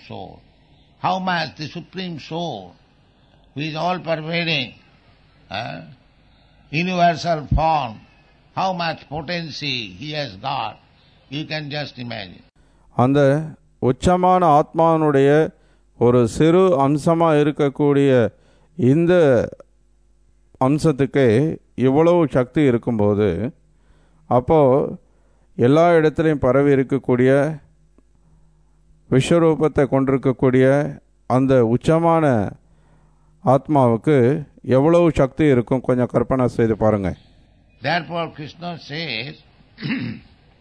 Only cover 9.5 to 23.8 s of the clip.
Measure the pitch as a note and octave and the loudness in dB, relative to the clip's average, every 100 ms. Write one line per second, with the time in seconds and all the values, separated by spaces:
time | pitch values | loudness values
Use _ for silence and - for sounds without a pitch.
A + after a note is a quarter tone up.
9.5 | A#2+ D3 B2+ G#2 F2+ D3 D3+ C#3 F#2+ C3 | -10 -8 -8 -10 -14 -12 -10 -10 -10 -8
10.5 | C#3+ A2 - _ _ _ _ - C#3 D3 | -8 -8 -12 _ _ _ _ -14 -12 -8
11.5 | D#3 D3 D3 C3 - A#2+ A2+ F#2 - _ | -10 -8 -10 -10 -12 -12 -12 -14 -20 _
12.5 | _ _ _ _ - B2 C#3+ C3+ D3 D#3+ | _ _ _ _ -2 0 2 2 0 -4
13.5 | - _ _ A#2+ - F#3 F3+ F3+ F#3 E3+ | -16 _ _ -4 0 0 2 2 2 4
14.5 | D3 - D#3+ E3 D#3+ D#3 C3+ C#3 D3+ D#3+ | 2 2 0 2 2 2 2 4 2 0
15.5 | - _ _ _ - A#2+ B2 A#2 - D#3+ | -6 _ _ _ -2 2 4 2 2 2
16.5 | F3+ F#3+ C#3 C3+ D3 E3 E3 E3 D3 D3 | 4 4 2 2 0 0 2 2 2 0
17.5 | C#3+ C#3+ B2+ D3 C#3 C#3 B2+ G#2+ - _ | 0 -2 0 0 2 4 2 2 -4 _
18.5 | _ _ - A#2+ D3+ E3+ F3+ D3 A#2 - | _ _ -2 2 2 2 4 4 2 0
19.5 | - _ _ _ _ _ _ _ _ _ | -8 _ _ _ _ _ _ _ _ _
20.5 | - C3 D3 D#3+ C3 C#3 C#3+ B2+ G#2+ D#3+ | -4 -2 0 0 0 0 2 2 2 0
21.5 | - _ - B2+ C#3 E3 F3 D3+ C3+ B2 | -4 _ -2 0 2 4 2 2 0 -2
22.5 | D#3+ C#3+ A#2 B2+ A2+ G#2 G2+ G#2 E2+ A2+ | 0 2 0 -2 0 0 2 0 -2 -6
23.5 | - _ _ | -10 _ _